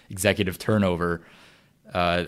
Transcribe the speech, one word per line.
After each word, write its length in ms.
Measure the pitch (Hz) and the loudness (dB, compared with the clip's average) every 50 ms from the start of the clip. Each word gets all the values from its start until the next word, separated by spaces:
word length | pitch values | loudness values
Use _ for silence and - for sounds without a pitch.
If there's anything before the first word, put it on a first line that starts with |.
| _ - | _ -14
executive 480 | 104 95 101 101 98 104 98 92 87 | -6 0 2 2 2 2 0 -2 -4
turnover. 640 | - - - 110 107 98 92 87 82 85 85 85 80 - - - - - - - _ _ _ _ _ _ - - | -4 -2 0 2 2 2 2 0 0 -2 -2 -4 -6 -8 -14 -20 -20 -20 -20 -20 _ _ _ _ _ _ -8 -4
Uh, 300 | 90 87 87 87 87 87 | -2 0 2 0 0 -2